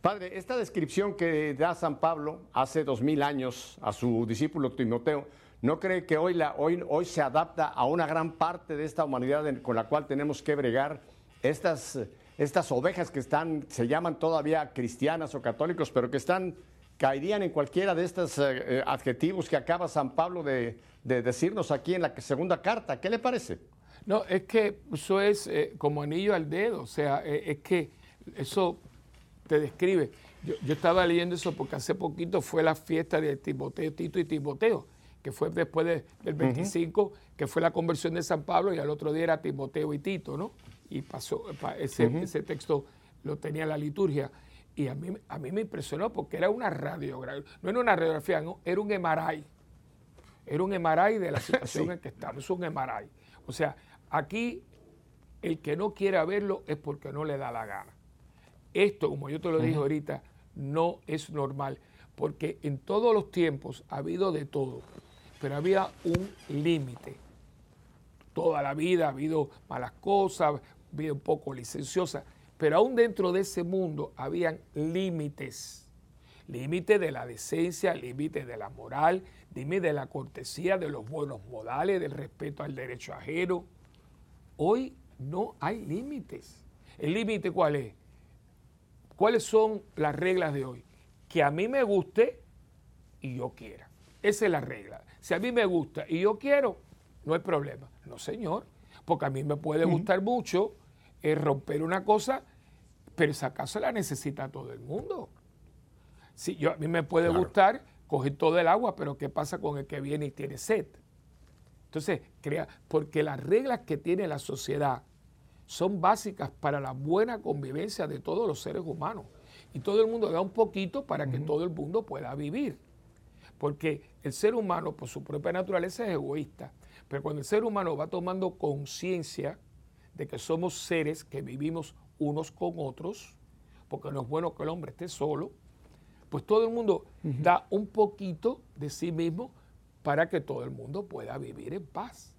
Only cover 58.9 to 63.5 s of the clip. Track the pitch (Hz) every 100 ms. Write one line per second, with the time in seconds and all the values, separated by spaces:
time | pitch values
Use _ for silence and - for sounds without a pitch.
58.9 | 202 151 143 139 156 180 160 160 156 139
59.9 | 156 147 135 - - - - 139 151 170
60.9 | 170 - 156 - 151 139 139 139 135 _
61.9 | - - - 151 147 151 - 147 139 -
62.9 | 180 240 214 202 175 165